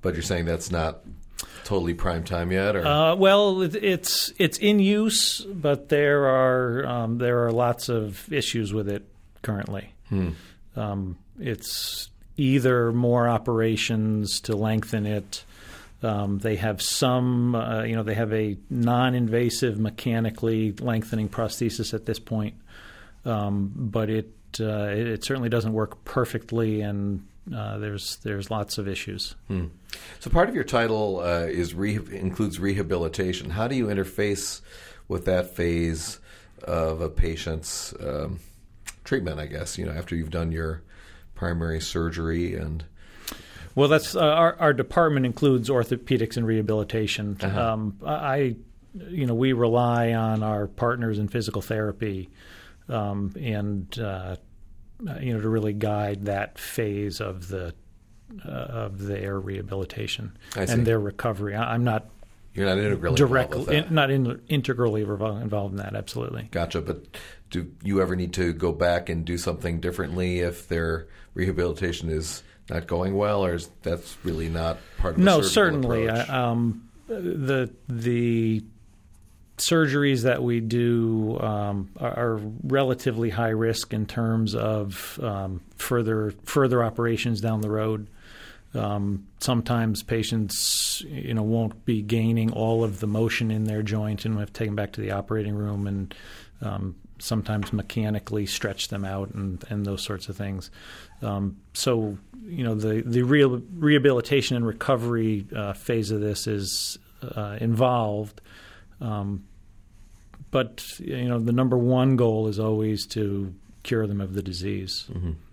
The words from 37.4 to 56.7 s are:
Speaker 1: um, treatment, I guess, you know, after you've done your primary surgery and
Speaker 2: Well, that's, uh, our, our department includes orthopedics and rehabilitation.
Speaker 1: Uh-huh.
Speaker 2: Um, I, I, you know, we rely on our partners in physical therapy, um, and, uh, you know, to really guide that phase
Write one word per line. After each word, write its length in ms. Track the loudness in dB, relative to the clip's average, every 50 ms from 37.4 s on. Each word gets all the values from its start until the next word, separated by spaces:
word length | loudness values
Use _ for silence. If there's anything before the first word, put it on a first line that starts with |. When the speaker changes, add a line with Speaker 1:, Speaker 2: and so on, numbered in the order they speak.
| -4 -6 -6 -6 -6 -8 -10 -8 -10 -10 -12 -10
Speaker 1:
um, 400 | -8 -6 -6 -4 -4 -6 -8 -10 -12 -18 -20 -20 -20 -20 -20 -18 -16 -16 -16 -16 -6
treatment, 340 | -4 -2 -2 -2 -4 -6 -6
I 60 | -8
guess, 320 | -8 -8 -8 -8 -8 -6
you 80 | -6 -6
know, 60 | -6 -6
after 220 | -6 -6 -4 -4
you've 160 | -4 -4 -4
done 200 | -4 -4 -2 -2
your 300 | -2 -2 -4 -4 -6 -8 -10 -16 -20 -20 -20 -20 -20 -20 -20 -18 -10
primary 480 | -6 -4 -2 -2 -2 -2 -2 -2 -4
surgery 760 | -4 -4 -2 -2 -2 -2 -2 -2 -2 -2 0 0 -2 -2 -2
and 280 | -4 -6 -6 -6 -6 -8 -12 -16 -20 -20 -20 -20 -14 -12 -12 -12 -12 -16 -20 -18 -18 -18 -6 2
Speaker 2:
Well, 140 | 4 6 6
that's, 260 | 6 6 4 2 0
uh, 60 | 4
our, 340 | 4 6 6 8 6 6 4
our 160 | 4 4 4 4
department 520 | 4 0 2 4 4 4 6 4 4 2
includes 440 | 0 0 4 4 6 6 4 4 2
orthopedics 680 | 2 2 4 2 0 -4 0 0 2 2 2 0 0
and 100 | -2 0
rehabilitation. 880 | 2 2 2 2 2 0 0 0 0 0 -2 0 0 -2 -4 -4 -6 -4 -2
Speaker 1:
Uh-huh. 320 | -2 -2 0 0 0 0 0
Speaker 2:
Um, 260 | 0 -2 -4 -6 -6 -4
I, 80 | -4 -4
I, 420 | -2 0 0 0 2 2 0 -2 -4 -10 -20 -20 -20 -20 -18 -18 -16 -14 -8
you 160 | -4 -2 0
know, 80 | 0 2
we 160 | 4 4 4
rely 600 | 4 4 4 4 6 4 4 4 4 4 4 2 2
on 300 | 2 2 2 2 2 0
our 220 | 0 0 0 -2
partners 520 | -4 -2 0 0 2 2 2 0 -2 0 0
in 80 | -2
physical 340 | 0 0 -2 -2 -2 -4 -6
therapy, 680 | -4 -2 -2 -2 -2 -2 -2 -4 -4 -4 -4 -4 -8 -10 -16 -20 -20 -20 -20 -20 -20 -20 -20 -20 -12
um, 460 | -6 -4 -2 -2 -2 -2 -2 -4 -4 -4 -6
and, 600 | -4 -4 -2 -2 -2 -2 -2 -4 -6 -8 -8 -6
uh, 380 | -6 -6 -6 -6 -6 -8 -10 -10 -12 -20 -20 -20 -20 -20 -20 -20 -20 -20 -16 -12 -10 -8 -8 -6
you 140 | -4 -2 -2
know, 80 | 0
to 80 | 0 2
really 240 | 2 2 2 0 0
guide 520 | 0 0 0 2 0 0 -2 -2 -4 -2
that 320 | -2 0 -2 -2 -4 -6
phase 600 | -12 -12 -6